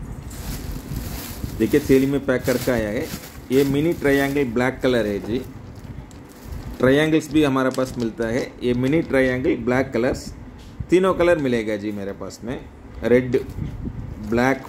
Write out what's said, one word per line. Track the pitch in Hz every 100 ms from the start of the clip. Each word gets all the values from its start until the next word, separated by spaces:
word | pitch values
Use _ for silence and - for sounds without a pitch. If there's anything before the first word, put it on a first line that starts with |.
| - - - - - - - - - - - - - - - -
देखिए | 113 147
थैली | 143 131 135
में | 139 -
pack | 127
करके | 135 123 131
आया | 120 107
है। | 117 156 - - - -
ये | 131 139
mini | 143 165 -
triangle | 143 139 139 143 127
black | 117 127 127
color | 131 123 104
है | 101
जी। | 95 117 - - - - - - - - - - - - - -
Triangles | 123 143 156 156 156
भी | 151
हमारे | 147 131 131
पास | 127 127 123
मिलता | 113 110 113
है। | 123 - -
ये | 123 123
mini | 131 160
triangle | - 135 127 127 147 127 117
black | 127 131
colors | 113 127 - - - - - - - -
तीनों | 175 190
color | 165 170 170
मिलेगा | 135 120 107 104
जी | 107
मेरे | 101 98
पास | 98 95 -
में, | 107 135 - - - -
Red, | 113 123 127 - - - - - - - - - 104
black, | 117 127 135